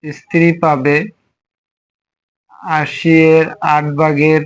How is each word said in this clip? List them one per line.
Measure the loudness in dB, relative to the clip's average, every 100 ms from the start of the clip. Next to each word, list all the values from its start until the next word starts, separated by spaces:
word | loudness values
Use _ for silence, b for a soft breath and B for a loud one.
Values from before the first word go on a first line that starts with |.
স্ত্রী | -14 -16 _ 0 0
পাবে | 0 -2 -2 0 -2 -4 _ _ _ _ _ _ _ _ _ _ _ _ _ _ -20 -6
আশি | -4 -4 -4 2 4 6
এর | 4 2 -4
আট | -2 -2 -2
ভাগের | -2 -2 0 0 0